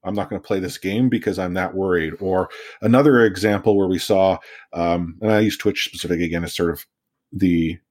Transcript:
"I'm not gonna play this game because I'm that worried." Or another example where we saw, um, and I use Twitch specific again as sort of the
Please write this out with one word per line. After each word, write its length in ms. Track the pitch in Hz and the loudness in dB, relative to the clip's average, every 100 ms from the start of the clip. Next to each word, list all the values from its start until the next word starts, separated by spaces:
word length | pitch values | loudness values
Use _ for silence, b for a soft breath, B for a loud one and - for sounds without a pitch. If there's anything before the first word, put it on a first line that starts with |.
"I'm 100 | 95 | -6
not 160 | 104 95 | -6 -4
gonna 100 | 101 | -8
play 200 | - 98 | -4 -4
this 180 | 90 - | -4 -8
game 320 | 95 104 127 | -6 0 0
because 300 | 120 110 92 | 0 -2 -4
I'm 160 | 92 90 | -4 -4
that 180 | 90 | -4
worried." 400 | 95 95 87 78 - | -2 0 0 -2 -6
Or 300 | 95 92 90 B B B | -2 0 -2 B B B
another 440 | 110 123 147 127 113 | 2 6 6 6 4
example 500 | 92 104 101 110 101 | 4 0 0 2 2
where 120 | 95 | 2
we 100 | 92 | -2
saw, 400 | - 98 95 90 B B B | 2 2 4 2 B B B
um, 440 | 82 85 85 85 87 | -4 -2 0 -4 -4
and 100 | 110 | 0
I 80 | 107 | 2
use 180 | 107 - | 2 0
Twitch 280 | 107 98 - | -4 -2 -8
specific 340 | - 82 85 | -8 -4 -2
again 220 | 85 85 | -2 -4
as 100 | 85 | -6
sort 160 | - 85 | -4 -4
of 160 | 76 - _ _ _ _ | -4 -12 _ _ _ _
the 480 | 98 95 85 80 87 _ | -2 0 2 -2 -6 _